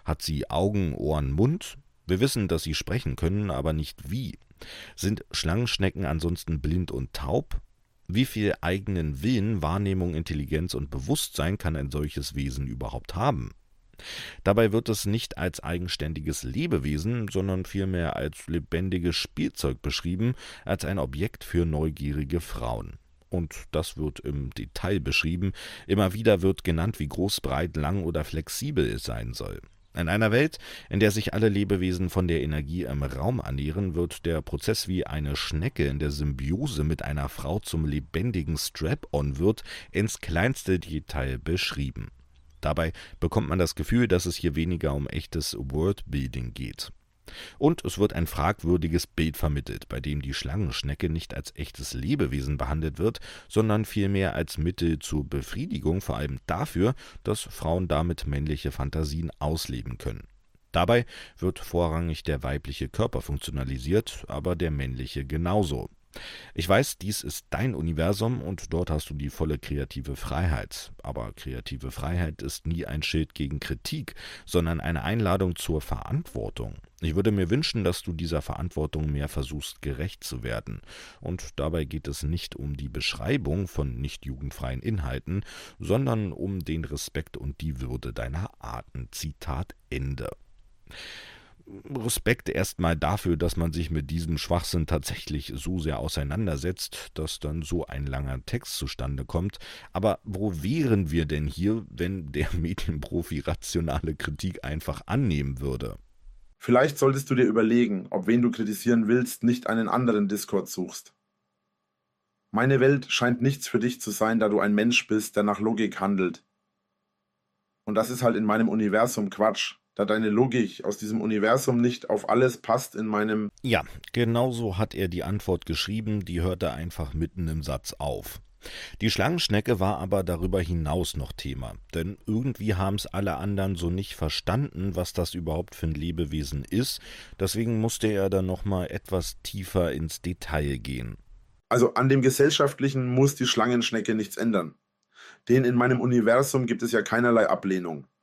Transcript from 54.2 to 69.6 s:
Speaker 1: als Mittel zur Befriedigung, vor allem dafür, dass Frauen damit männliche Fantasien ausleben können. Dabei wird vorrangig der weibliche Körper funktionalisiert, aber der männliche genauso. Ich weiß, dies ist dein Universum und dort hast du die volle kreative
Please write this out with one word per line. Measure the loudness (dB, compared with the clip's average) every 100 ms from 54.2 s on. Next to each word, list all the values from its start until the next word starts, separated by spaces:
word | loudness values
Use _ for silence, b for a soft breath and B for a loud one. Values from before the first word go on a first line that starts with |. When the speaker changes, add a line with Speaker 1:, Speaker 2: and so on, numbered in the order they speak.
| 0
Speaker 1:
als | 0 -4 -2
Mittel | -2 2 0 0
zur | 0 -2
Befriedigung, | -2 -4 -4 -6 -4 -2 0 0
vor | -2 -2
allem | -4 -4 -4
dafür, | -2 -2 2 2 2 B B
dass | -4 -4
Frauen | -6 -6 -2 0 2
damit | 2 0 -2 -2
männliche | -2 -2 -2 -4
Fantasien | -4 -4 -2 -2 -2 -6 -4
ausleben | -2 -2 -4 -6 -8 -8
können. | -8 -8 -12 _ _ _ _
Dabei | 2 4 4 2 B B -4
wird | -4 -2
vorrangig | -2 0 2 0 -2 -2
der | -2 -2
weibliche | -2 -4 -6 -6 -4
Körper | 0 0 -2
funktionalisiert, | -4 -6 -4 -4 -4 -4 0 2 0 -6 -8
aber | -4 -2 0
der | 0
männliche | -2 -4 -4 -6 -6
genauso. | -4 -2 2 2 2 -2 -6 -14 _ B B B B
Ich | -2 4
weiß, | 6 4 -2
dies | -4 -4
ist | -6 -8 -6
dein | -2 0
Universum | 0 0 2 2 2 0 0
und | -4 -8 -4
dort | -2 0
hast | -2 -2
du |
die | -6 -4
volle | -2 -2
kreative | -2